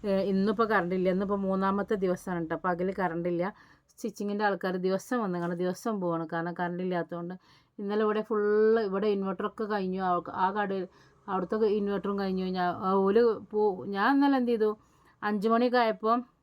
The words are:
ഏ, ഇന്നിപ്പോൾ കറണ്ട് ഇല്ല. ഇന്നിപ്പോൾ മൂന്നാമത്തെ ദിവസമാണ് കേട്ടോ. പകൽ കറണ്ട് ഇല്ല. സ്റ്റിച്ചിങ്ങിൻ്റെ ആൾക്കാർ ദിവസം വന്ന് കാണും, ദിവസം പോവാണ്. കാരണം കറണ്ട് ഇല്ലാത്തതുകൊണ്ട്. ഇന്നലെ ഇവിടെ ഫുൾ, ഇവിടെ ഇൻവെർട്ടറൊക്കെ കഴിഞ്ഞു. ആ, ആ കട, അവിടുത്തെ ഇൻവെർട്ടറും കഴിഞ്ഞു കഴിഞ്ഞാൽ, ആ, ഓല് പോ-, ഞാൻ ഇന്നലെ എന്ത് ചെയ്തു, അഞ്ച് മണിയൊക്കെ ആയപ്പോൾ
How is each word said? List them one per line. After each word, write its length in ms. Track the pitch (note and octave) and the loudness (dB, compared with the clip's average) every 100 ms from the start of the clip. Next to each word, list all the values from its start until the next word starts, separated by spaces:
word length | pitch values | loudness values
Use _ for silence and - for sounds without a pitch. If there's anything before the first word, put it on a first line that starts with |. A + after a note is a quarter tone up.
ഏ, 100 | G#3 G3 G3 | 0 0 2
ഇന്നിപ്പോൾ 360 | F#3+ G3 G#3 A3 | 2 2 2 2
കറണ്ട് 240 | G#3 F3 F#3 | 2 2 0
ഇല്ല. 100 | F#3 | 2
ഇന്നിപ്പോൾ 240 | F#3 G3 G3+ F#3+ | 2 0 -2 0
മൂന്നാമത്തെ 500 | F#3+ G3 G3 G3 G#3+ | 0 2 0 0 0
ദിവസമാണ് 360 | F#3 F3 - F3 | 0 -2 -4 -4
കേട്ടോ. 160 | D#3+ E3 | -4 -2
പകൽ 240 | F#3 F3 F#3+ F#3+ | -2 -2 -2 -2
കറണ്ട് 280 | F#3 E3+ E3+ | -2 -2 -2
ഇല്ല. 120 | F3 F#3 - _ _ _ | -2 -2 -6 _ _ _
സ്റ്റിച്ചിങ്ങിൻ്റെ 520 | - A#3 - G3+ G#3 G#3+ | -10 -10 -6 -6 -2 -2
ആൾക്കാർ 260 | F#3+ F#3+ F#3 F#3 | 0 -2 -2 0
ദിവസം 320 | F#3+ - B3 | -2 -2 -2
വന്ന് 140 | G#3 F3 | -2 -2
കാണും, 160 | E3+ F3 | -4 -2
ദിവസം 300 | F3+ F3+ A#3 G#3 | -4 -2 -6 -4
പോവാണ്. 220 | F3+ E3 E3 | -2 -2 -4
കാരണം 220 | E3+ E3+ E3+ | -4 -6 -4
കറണ്ട് 220 | F3 F3 F#3 | -4 -4 -4
ഇല്ലാത്തതുകൊണ്ട്. 480 | F3+ - E3+ F3 F#3 _ _ _ - | -4 -4 -8 -10 -12 _ _ _ -10
ഇന്നലെ 240 | G3+ G#3+ G#3+ | -4 0 0
ഇവിടെ 160 | G#3+ G#3+ | 0 -2
ഫുൾ, 160 | G#3 G#3 G#3 A3 A3+ G#3 | 0 2 4 4 4 2
ഇവിടെ 200 | F#3+ G#3 G3+ | 0 0 0
ഇൻവെർട്ടറൊക്കെ 500 | F#3+ F#3 G3+ - G#3+ | -2 -4 -6 -6 -4
കഴിഞ്ഞു. 280 | G#3 F#3 F#3 F#3 | -2 -2 -2 0
ആ, 20 | F3 E3+ - | -2 -2 -2
ആ 20 | F#3 G#3 | -2 0
കട, 160 | G3+ G3 F3+ _ _ _ - | -2 -4 -6 _ _ _ -6
അവിടുത്തെ 400 | F#3+ F3+ G#3+ A3 G#3 | -4 -2 0 2 2
ഇൻവെർട്ടറും 380 | G3+ G3+ G3 G3+ | 0 -2 -2 -2
കഴിഞ്ഞു 200 | G3 F#3 | -2 -2
കഴിഞ്ഞാൽ, 260 | F#3 F#3 F3+ F3 F#3+ | -2 -2 -2 0 2
ആ, 20 | G3 | 4
ഓല് 160 | F#3+ G#3 A#3+ G#3 - | 6 6 4 2 -4
പോ-, 340 | G#3+ G#3+ F#3 - G3 | 0 2 0 -6 0
ഞാൻ 120 | A3 | 4
ഇന്നലെ 220 | C#4 C#4+ C4+ | 6 6 4
എന്ത് 120 | A#3+ | 2
ചെയ്തു, 180 | A#3 G#3+ G#3+ _ _ _ _ | 2 2 0 _ _ _ _
അഞ്ച് 260 | G#3 G#3 G#3+ | -2 0 2
മണിയൊക്കെ 260 | A3+ B3 B3 | 2 4 4
ആയപ്പോൾ 340 | A3+ A3 A3 A#3+ A#3+ _ | 2 0 0 0 -2 _